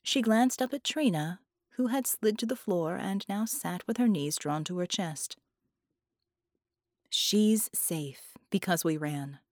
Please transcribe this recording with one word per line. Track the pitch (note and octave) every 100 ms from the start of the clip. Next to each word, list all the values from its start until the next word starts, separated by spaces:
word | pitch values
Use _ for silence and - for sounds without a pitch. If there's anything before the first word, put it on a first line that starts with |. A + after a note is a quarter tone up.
She | - C#4
glanced | A3+ A3 B3+ -
up | B3+
at | C#4
Trina, | - D#4 C#4 D#3+ D#3 F3+ _ _ _
who | - B3
had | C4+ B3+
slid | - A3 A3
to | A3+
the | B3+
floor | - F3+ D#3+ F#3
and | - G3 -
now | G3+ A3
sat | - E3+ F3 -
with | A3+
her | A#3+
knees | F3+ C#3+ -
drawn | D3+ D3+
to | D3+ F3+
her | F3
chest. | - E3+ D3+ - - _ _ _ _ _ _ _ _ _ _ _ _ _ _ _ _ _
"She's | - - G#3 G#3+ G#3+ -
safe | - - E3 C#3+ - - - _
because | G3+ - E3+
we | E3 D#3
ran. | D3+ C#3+ C#3 C#3 _